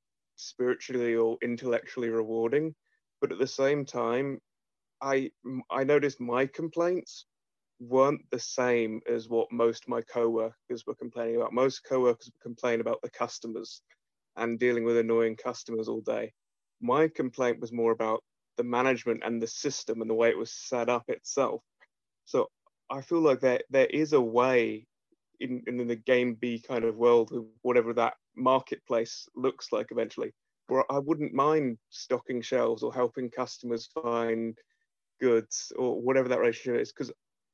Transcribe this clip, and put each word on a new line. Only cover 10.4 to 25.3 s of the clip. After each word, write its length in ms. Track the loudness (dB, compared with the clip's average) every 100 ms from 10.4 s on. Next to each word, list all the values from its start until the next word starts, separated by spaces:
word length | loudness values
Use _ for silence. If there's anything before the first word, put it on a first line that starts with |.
| -4 -8 _ -10 -8
were 80 | -10
complaining 400 | -10 -6 -2 -2
about. 160 | 0
Most 320 | 2 0 0
co-workers 440 | -2 2 2 2 -6
would 140 | _
complain 380 | -14 -4 -2 0
about 220 | 0 -4
the 80 | -6
customers 720 | -6 -6 -6 -10 -10 -10 -16 _ _ _ _ _ -6
and 200 | -4 0
dealing 280 | 2 2 2
with 120 | 2
annoying 380 | 2 2 2 -2
customers 540 | -8 -8 -8 -6 -4
all 100 | -6
day. 320 | -4 -4 -6 -12 _ _ _ _
My 300 | 0 4 2
complaint 500 | 2 -4 0 0 0
was 140 | -4
more 180 | 0 2
about 320 | 2 0 -2 -6 _ _ -6
the 80 |
management 600 | -2 2 2 2 0 -2 -2
and 160 | -4
the 60 | -4
system 520 | -4 -6 -6 -6 -6
and 100 | -2
the 40 |
way 160 | 2 2
it 80 | 2
was 140 | -4
set 360 | -10 -6 -2 0
up 220 | -2 -2
itself. 520 | -8 -4 -2 0 -2 -10 _ _ _ _ _
So 240 | -2 0 0 _ _ _ _
I 120 | -10
feel 180 | -2 2
like 220 | 4 4
there, 180 | 4 2 2
there 180 | 2 4
is 260 | 2 4
a 80 | 4
way 640 | 4 4 4 4 2 -2 -12 _ _ _ _